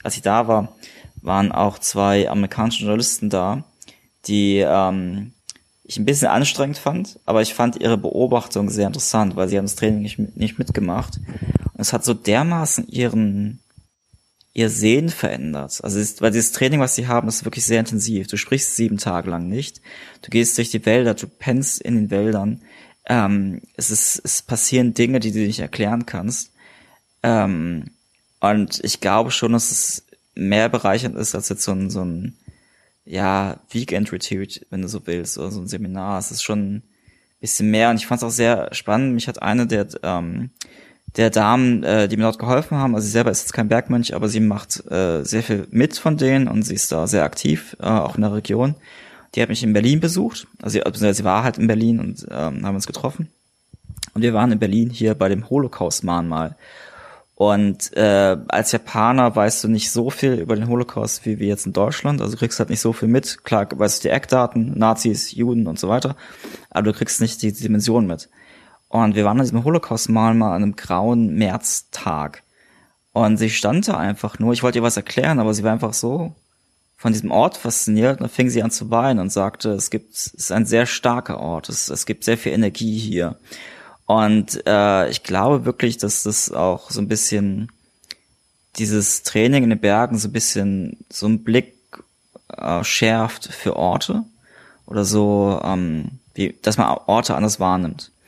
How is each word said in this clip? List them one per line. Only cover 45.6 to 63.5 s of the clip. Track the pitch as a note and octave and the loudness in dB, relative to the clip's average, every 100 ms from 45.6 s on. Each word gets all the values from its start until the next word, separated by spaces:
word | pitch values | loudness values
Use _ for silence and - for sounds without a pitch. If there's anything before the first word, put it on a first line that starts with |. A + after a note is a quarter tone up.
| - | 0
mit | A2+ C3 - | 0 0 0
von | D#3+ D3+ | -2 2
denen | C3 C3+ C3 | 2 4 2
und | A2 | 0
sie | G#2 | -2
ist | F#2+ - | -2 -2
da | D#2+ E2+ | -2 0
sehr | G2+ | 2
aktiv, | D2 - C#2+ D#2 - - | 0 0 0 0 -2 -8
äh, | - | 0
auch | A2 C#2+ - | 0 0 0
in | |
der | G#2 | 0
Region. | G#2+ G#2 G#2 C3+ D3 - - - - - | -2 -2 0 0 -2 -10 -20 -20 -20 -10
Die | - | -2
hat | A#2+ | -2
mich | A#2 | 0
in | A#2 | 2
Berlin | G#2 A#2 D3+ | 4 4 4
besucht, | E3 F3 A3+ - - - | 2 0 -2 -4 -16 -12
also | - | -4
sie, | G#2 | -2
beziehungsweise | - G#2 G#2+ | -2 0 0
sie | F#2+ | 2
war | G2+ G2 | 2 2
halt | B2+ - | 2 2
in | A2+ | 2
Berlin | A2 A2+ A2+ | 4 2 2
und, | E2+ - - | -2 -8 -12
ähm, | G1+ D#2 C2+ G2 | -6 -4 -4 -4
haben | |
uns | G2 - | -4 -6
getroffen. | - C3 - D#3+ _ _ _ _ - - - - | -6 -6 -6 -10 _ _ _ _ -20 -18 -14 -8
Und | G#2+ | 0
wir | A#2+ | 2
waren | G#2+ B2 | 4 2
in | G#2+ | 2
Berlin | G#2 G#2+ A#2 | 2 2 0
hier | A#2 A2 | 0 0
bei | G#2+ G2 | 2 2
dem | G2 A2+ | 0 0
Holocaust-Mahnmal. | C#3 B2+ - F2 - F#2 F2 E2+ D#2+ D#2+ - - - - - - - _ - | 0 0 -2 -4 -2 -2 -2 -2 -2 -4 -8 -20 -20 -20 -20 -20 -20 _ 2
Und, | G2+ G#2 G2+ F#2+ - - | 4 4 2 0 -4 2
äh, | G#2+ G2+ G2 E2+ - | 4 6 6 2 0
als | G2+ - | 0 0
Japaner | A#2 - A2+ A2 C3 A#2+ | -2 -2 2 4 4 4
weißt | G#2+ G#2 - | 4 2 2
du | G#2+ | 0
nicht | A2 - | 0 0
so | A#2+ A#2+ | -2 -2
viel | - C3+ | 0 0
über | B2 E2+ | 0 0
den | G#2+ A#2 | -2 0
Holocaust | A#2+ A#2+ A2+ A2 - A2 | 0 -2 -4 -4 -4 -4
wie | G#2 | -2
wir | G#2 | 0
jetzt | G2+ F#2+ | -2 -2
in | |
Deutschland. | F#2 G#2 - C#3+ D3 | 0 0 0 -2 -2
Also | G#2 | -2
du | A2+ | -2
kriegst | A#2 - | -4 -2
halt | A2 | -2
nicht | A#2 | 0
so | A2+ | 0
viel | A#2 A2+ | 0 2
mit. | B2+ - - | 2 2 -10
Klar | - | 0